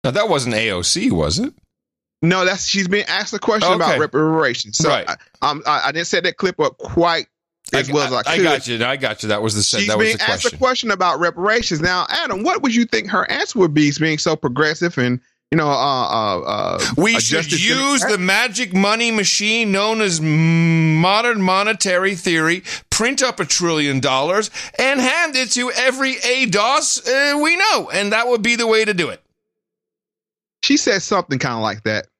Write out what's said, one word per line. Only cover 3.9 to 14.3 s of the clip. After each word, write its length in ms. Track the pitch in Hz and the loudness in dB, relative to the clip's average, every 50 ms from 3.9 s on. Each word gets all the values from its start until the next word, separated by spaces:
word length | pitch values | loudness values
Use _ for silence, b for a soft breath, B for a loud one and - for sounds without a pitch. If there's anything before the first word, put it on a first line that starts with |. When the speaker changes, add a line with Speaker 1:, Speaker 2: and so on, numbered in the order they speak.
Speaker 1:
Okay. 80 | 151 139 | 2 0
Speaker 2:
reparations. 800 | 151 - - 143 156 160 160 160 151 127 117 - - 104 110 - | 0 0 0 0 2 2 2 2 0 0 -2 -4 -8 -6 -4 0
So 100 | 156 147 | 0 0
Speaker 1:
Right. 200 | 139 110 87 85 | 0 0 -2 -6
Speaker 2:
I, 400 | 95 - - _ _ _ - 143 | -8 -8 -10 _ _ _ -2 -2
um, 140 | 143 156 156 | -2 -2 -2
I, 180 | 143 147 135 - | 0 0 0 0
I 60 | 139 | -2
didn't 160 | 143 165 170 - | -2 -4 -4 -2
set 160 | - 180 165 | -2 0 0
that 120 | 180 - | -2 -2
clip 220 | - - 180 - - | -2 -4 -4 0 0
up 180 | 151 139 - _ | -2 -2 -2 _
quite 500 | - - - - 170 175 165 160 - _ _ _ _ _ _ _ _ - | -12 -4 0 2 2 2 2 0 -4 _ _ _ _ _ _ _ _ -4
Speaker 1:
I 60 | - 143 | -2 -2
Speaker 2:
as 120 | 135 127 | -2 0
well 220 | 143 147 139 135 | 0 0 0 0
as 140 | 127 120 - | -2 -2 -2
I 60 | 147 | 0
Speaker 1:
I 40 | 165 | 0
Speaker 2:
could. 60 | 202 | 2
Speaker 1:
got 240 | 185 165 143 131 123 | 2 2 2 0 -2
you. 180 | 123 120 110 117 | -6 -2 -2 0
I 120 | 123 135 | -2 -2
got 260 | 139 131 113 107 - | -2 -2 -4 -4 -4
you. 60 | - 107 | -2 -2
That 140 | 104 104 | -2 0
was 120 | 110 110 104 | 0 0 0
the 80 | 107 | 0
se-, 160 | 98 - - 107 | 0 0 0 0
Speaker 2:
She's 80 | 101 104 | 0 0
Speaker 1:
that 80 | 107 208 | 2 2
was 80 | 220 220 | 2 2
Speaker 2:
being 80 | 226 | 0
Speaker 1:
the 60 | - 220 | 0 0
Speaker 2:
asked 160 | 220 233 - | -2 -2 0
a 160 | - 240 - | -2 -4 0
Speaker 1:
question. 20 | - | 2
Speaker 2:
question 320 | 262 254 254 247 - 226 | 0 0 2 0 -2 -2
about 300 | 202 185 185 175 151 147 | 0 2 2 0 2 2
reparations. 600 | 175 175 160 170 185 208 220 240 226 - 180 151 | 0 -2 -2 0 0 0 2 0 0 -2 -2 0
Now, 260 | 160 180 180 180 165 - | 0 0 0 0 -2 -2
Adam, 340 | - 320 339 269 196 190 | -4 -4 -4 -4 -4 -2
what 200 | 220 339 403 415 | -2 -2 0 0
would 120 | - 262 220 | 0 2 2
you 120 | 240 233 | 2 0
think 240 | - - 220 - 196 | 2 0 -4 -2 -2
her 200 | 214 185 - - | -2 -2 -2 -2
answer 300 | - 277 392 - - 233 | -4 -4 -4 -4 0 0
would 140 | 185 165 147 | 2 2 4
be, 180 | 151 151 147 143 147 | 2 2 2 2 0
being 180 | 156 160 156 147 | -2 -2 0 -2
so 160 | - 175 | 0 -2